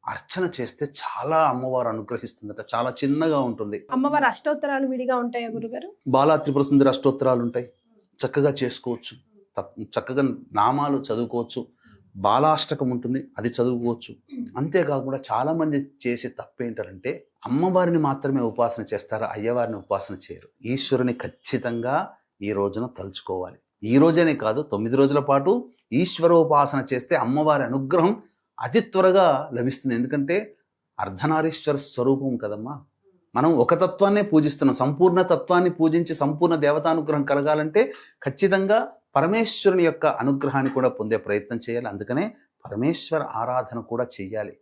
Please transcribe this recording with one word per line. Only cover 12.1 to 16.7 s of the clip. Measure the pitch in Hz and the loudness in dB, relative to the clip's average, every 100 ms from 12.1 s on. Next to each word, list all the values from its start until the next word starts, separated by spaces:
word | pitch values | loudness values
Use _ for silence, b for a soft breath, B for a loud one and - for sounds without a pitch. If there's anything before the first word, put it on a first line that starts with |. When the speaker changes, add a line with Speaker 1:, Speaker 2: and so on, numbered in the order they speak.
| 101 | -2
Speaker 1:
బాలాష్టకం | 98 120 151 151 - 143 127 | 2 4 4 2 -2 -4 -2
ఉంటుంది, | 123 123 131 - - | -4 -4 -6 -6 -6
అది | 117 | -6
చదువుకోవచ్చు. | 120 123 120 120 117 - 113 _ 262 - 123 | 0 0 0 -2 -4 -10 -20 _ -14 -10 -6
అంతేకాకుండా | 151 185 156 135 135 135 - | -2 0 0 -2 -4 -8 -4
చాలా | 110 143 | -2 -2
మంది | 165 156 143 139 _ 123 | -2 -2 -2 -6 _ -4
చేసే | 120 120 | -4 -6
తప్పు | - - _ | -10 -18 _
ఏంటంటే, | 123 | -10